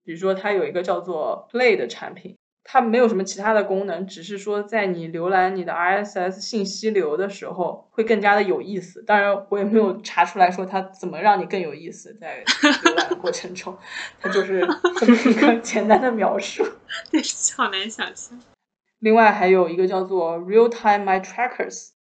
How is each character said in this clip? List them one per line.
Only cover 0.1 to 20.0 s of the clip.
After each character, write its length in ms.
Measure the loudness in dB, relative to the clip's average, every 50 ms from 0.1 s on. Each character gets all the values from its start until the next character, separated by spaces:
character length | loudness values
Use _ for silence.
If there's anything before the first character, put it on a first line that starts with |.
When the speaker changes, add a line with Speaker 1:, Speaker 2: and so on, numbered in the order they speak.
Speaker 1:
如 80 | -10 -4
说 140 | -2 -2 -2
它 180 | -2 -2 -2
有 160 | -2 -2 -2
一 40 | -2
个 120 | -4 -4 -4
叫 160 | -2 -4 -4
做 480 | -4 -6 -6 -4 -4 -4 -6 -6 -10 _
Play 240 | -2 2 4 4 4
的 120 | 2 -2
产 260 | -6 -8 -12 -14 -14 -14
品， 220 | -16 -18 -20 -20 _ _ _ _ _ _
它 180 | 2 2 4
没 160 | 4 4 4
有 100 | 4 4
什 80 | 4 2
么 80 | 0 -2
其 160 | -4 -8 -4
他 140 | -2 2 2
的 100 | 2 2
功 240 | 0 -2 -4 -2
能， 180 | -4 -6 -6 -8
只 160 | -10 -10 -14
是 160 | -12 -10 -10
说 240 | -8 -6 -4 -4 -4
在 240 | -4 -4 -4 -2 -2
你 220 | -2 -4 -6 -8
浏 220 | -8 -8 -6 -2 0
览 260 | 2 2 2 0 -2
你 80 | -4 -6
的 80 | -6
R 320 | -4 -2 0 0 0 0 -2
S 160 | -6 -6 -4
S 220 | -4 -4 -6 -8
信 240 | -10 -8 -6 -4 -4
息 240 | -6 -8 -4 -4 0
流 260 | 0 0 0 0 -2
的 140 | -4 -4 -6
时 200 | -6 -10 -12 -10
候 380 | -6 -4 -4 -6 -6 -10 _ _
会 120 | _ -4 0
更 160 | 2 2 2
加 160 | 4 4 4
的 80 | 4 2
有 180 | 0 -2 -2
意 180 | -4 -8 -8 -10
思。 200 | -10 -12 -18 -10 0
当 160 | 2 2 2
然， 260 | 4 2 0 -2 -2 -4
我 80 | -2
也 60 | -2 0
没 160 | 2 4 4
有 200 | 4 2 0 -4
查 240 | -10 -4 2 2 2
出 120 | 2 4
来 140 | 4 4 4
说 140 | 4 -2 -6
它 160 | -4 -4 -6
怎 260 | -6 -6 -12 -12 -10
么 140 | -10 -8 2
让 180 | 2 4 4 4
你 60 | 0
更 140 | -4 -6 -6
有 140 | -6 -8 -10
意 160 | -12 -14 -16
思， 240 | -16 -18 -20 -20 -20 -16
在 240 | -14 -14 -14 -6 -6
浏 500 | -6 -2 0 2 2 2 2 0 0 0
览 140 | 0 -2 -4
的 60 | -6
过 160 | -4 -4 -6
程 240 | -6 -6 -10 -12 -14
中， 200 | -14 -14 -14 -16 -16 -18 -16 -14
<laughs> 240 | -14 -14 -14 -14 _
它 100 | -6 -2
就 140 | 0 0 0
是 240 | 0 0 0 0 0 0 0 0 -2 0
这 80 | 4 6
么 80 | 6 6 6 6 2
一 20 | 4
个 200 | 6 6 4 4 2
简 280 | -2 -4 -2 -2 4
单 140 | 4 4 4
的 100 | 4 0
描 260 | 0 0 0 0 0
述。 260 | -2 -4 -6 -4 -4 -4 -4 -4 -12 _
Speaker 2:
<laughs> 220 | -14 -14 -14 -6 -2
对， 120 | -2 0 0 -2 -4 -4 -4 -4 -2
好 140 | -2 -2 -2
难 200 | -2 -4 -6 -6
想 160 | -8 -8 -10 -10 -10
象。 240 | -14 -18 -20 -20 -20 -20 _ _ _ _ _ _ _ _ _ _ _
Speaker 1:
另 160 | 2 4 6
外 160 | 8 8 6
还 160 | 6 4 4
有 220 | 6 6 6 4 2
一 80 | 2
个 100 | 0 0
叫 160 | 0 0 -2